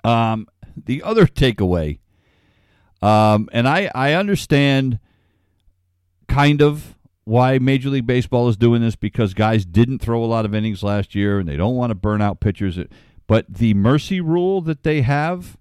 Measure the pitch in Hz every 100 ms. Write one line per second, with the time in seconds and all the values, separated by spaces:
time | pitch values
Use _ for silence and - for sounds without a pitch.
0 | 117 117 113 110 107 _ - - - 135
1 | - 220 185 - 135 110 95 87 76 71
2 | _ _ _ _ _ _ _ _ _ _
3 | 104 107 107 107 110 117 123 165 185 -
4 | 139 160 202 196 - 143 139 139 131 110
5 | _ _ _ _ _ _ _ _ _ _
6 | _ _ - 135 143 147 147 151 - -
7 | _ _ - 117 127 135 127 135 135 135
8 | 117 123 - 123 120 101 117 117 117 -
9 | 107 - 104 92 107 113 90 90 120 131
10 | - 117 117 113 107 107 110 95 101 101
11 | 95 101 101 101 87 71 101 127 123 101
12 | 107 107 104 98 110 95 98 87 - -
13 | _ - - 110 - 92 113 101 104 147
14 | - 190 160 175 180 196 160 151 160 151
15 | 120 143 156 180 180 -